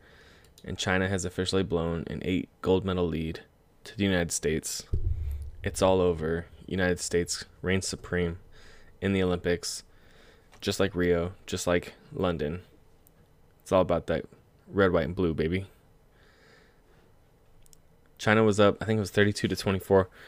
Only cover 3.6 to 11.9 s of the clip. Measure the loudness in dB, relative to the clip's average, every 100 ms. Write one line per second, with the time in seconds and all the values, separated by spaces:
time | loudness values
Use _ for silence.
3.6 | _ _ -12 -2 0 2 0 -2 -2 -2
4.6 | -4 -10 -4 -2 0 -2 -4 -8 -10 -10
5.6 | -8 0 2 4 2 0 -2 -4 -6 -14
6.6 | -6 -2 0 0 -2 -2 -2 -6 -12 -8
7.6 | -2 0 -2 -8 -4 -2 -2 -4 -14 -20
8.6 | -20 -20 -20 -6 0 2 0 0 -2 -2
9.6 | -4 -10 -14 -20 -20 -20 -20 -20 _ -8
10.6 | -4 -2 -2 0 2 2 -2 -8 -8 -4
11.6 | 0 0 -2